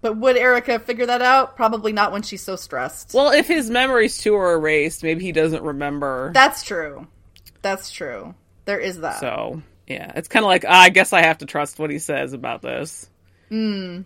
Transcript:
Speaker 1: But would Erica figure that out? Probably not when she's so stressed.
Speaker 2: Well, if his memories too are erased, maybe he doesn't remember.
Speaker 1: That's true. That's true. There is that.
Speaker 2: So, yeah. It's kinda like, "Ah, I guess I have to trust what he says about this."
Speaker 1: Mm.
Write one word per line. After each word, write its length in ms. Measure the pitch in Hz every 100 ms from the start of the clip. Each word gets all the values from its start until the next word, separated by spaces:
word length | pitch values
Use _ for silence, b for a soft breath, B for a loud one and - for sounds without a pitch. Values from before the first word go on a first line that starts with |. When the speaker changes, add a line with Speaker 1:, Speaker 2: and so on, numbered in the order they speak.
Speaker 1:
But 160 | 226 220
would 180 | 254 247
Erica 420 | 247 247 240 233
figure 260 | 220 233 240
that 160 | 240
out? 340 | 247 262 262 -
Probably 380 | 226 226 214
not 180 | 214 202
when 100 | 196
she's 200 | 208 196
so 120 | - 185
stressed. 560 | - 135 127 - -
Speaker 2:
Well, 180 | 240 285
if 160 | 285 -
his 220 | 339 226
memories 480 | 240 262 247 214 -
too 180 | - 208
are 180 | 180
erased, 500 | 170 156 156 151 156
maybe 200 | 160 165
he 80 | 185
doesn't 320 | 160 160 160
remember. 680 | 156 139 143 143 139 127 131
Speaker 1:
That's 300 | 175 269 -
true. 440 | - 185 151 143 165 _ _ _ - _
That's 280 | 196 190 -
true. 440 | - 151 113 90 180 _ _ -
There 140 | 202
is 200 | 185 180
that. 200 | 160 -
Speaker 2:
So, 400 | 127 107 110 156 147 _ _
yeah. 240 | 131 - -
It's 120 | 165
kinda 200 | - 214
like, 180 | 185 -
"Ah, 140 | 180
I 80 | 185
guess 240 | 180 190
I 80 | 190
have 180 | 165 160
to 60 | 147
trust 340 | 147 143 -
what 100 | 151
he 100 | 147
says 340 | - 139 139
about 280 | 131 123 -
this." 480 | - 123 156 - - _ _ _ _
Speaker 1:
Mm. 540 | 220 220 202 185 175